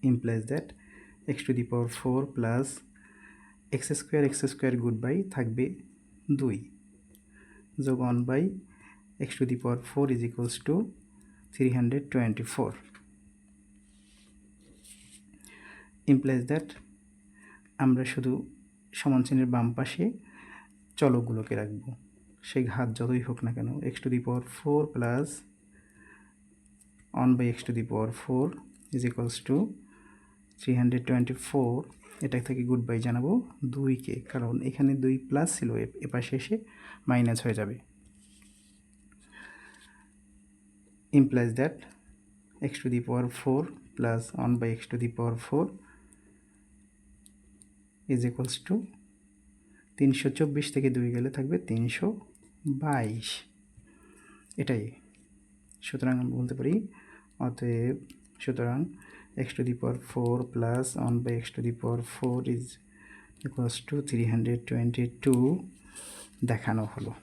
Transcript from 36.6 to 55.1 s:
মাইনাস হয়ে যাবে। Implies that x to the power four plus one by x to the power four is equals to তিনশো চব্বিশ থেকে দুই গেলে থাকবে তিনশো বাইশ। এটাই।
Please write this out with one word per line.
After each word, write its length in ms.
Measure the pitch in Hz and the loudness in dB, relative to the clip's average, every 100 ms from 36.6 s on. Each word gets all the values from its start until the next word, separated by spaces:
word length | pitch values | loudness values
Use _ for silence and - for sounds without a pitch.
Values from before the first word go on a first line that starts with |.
| 220 - - - - | -6 -20 -20 -10 2
মাইনাস 280 | 123 117 117 | 4 4 2
হয়ে 120 | 120 107 | 0 -2
যাবে। 160 | 104 120 - - - - - - - - - - _ _ - - - - - - - - - - - - - - - _ _ - - _ _ 143 | -2 -6 -14 -20 -20 -20 -20 -20 -20 -20 -20 -20 _ _ -20 -20 -20 -20 -20 -20 -20 -20 -20 -20 -20 -20 -20 -20 -20 _ _ -20 -20 _ _ 6
Implies 320 | 131 127 120 117 | 8 6 2 2
that 160 | 139 - - - - - _ - _ - 139 | 0 -2 -20 -20 -20 -20 _ -20 _ -8 -6
x 20 | - | -4
to 60 | 131 | -2
the 60 | 123 120 | -2 0
power 200 | 123 123 - | 0 -2 -2
four 220 | - 135 170 - - - | 0 0 0 -8 -18 -2
plus 260 | 120 117 113 - | 0 0 -2 -2
one 100 | 120 123 | 0 2
by 80 | 117 113 | 0 -4
x 20 | - | -4
to 60 | 120 | -2
the 60 | 120 117 | -2 -2
power 200 | 117 117 - | -2 -2 -2
four 200 | 143 190 - - - - - - - _ _ - - - _ - - - - - - - _ _ _ - | 0 0 -4 -20 -20 -20 -20 -20 -20 _ _ -20 -20 -20 _ -20 -20 -20 -20 -20 -20 -20 _ _ _ -2
is 80 | 127 120 | 0 2
equals 280 | 120 127 - - | -2 -4 -6 -2
to 80 | 202 - - - _ _ _ - _ _ - _ - | -2 -2 -16 -20 _ _ _ -20 _ _ -20 _ 2
তিনশো 300 | 139 131 139 135 | 4 4 0 2
চব্বিশ 280 | 156 143 147 | 0 2 -2
থেকে 140 | 143 135 127 | 0 2 2
দুই 120 | 120 | 0
গেলে 160 | 120 127 139 | 0 -2 -2
থাকবে 200 | 135 175 - | 0 -2 0
তিনশো 380 | 113 120 - 185 220 - - - - 151 135 | -2 0 0 -2 -2 -10 -20 -20 -8 -4 -2
বাইশ। 460 | 151 139 113 113 110 - - - _ - - - - - - - - - | 0 0 0 -4 -6 -10 -12 -20 _ -20 -20 -20 -20 -20 -20 -20 -16 -6
এটাই। 220 | 131 120 107 - - | 0 0 -2 -12 -20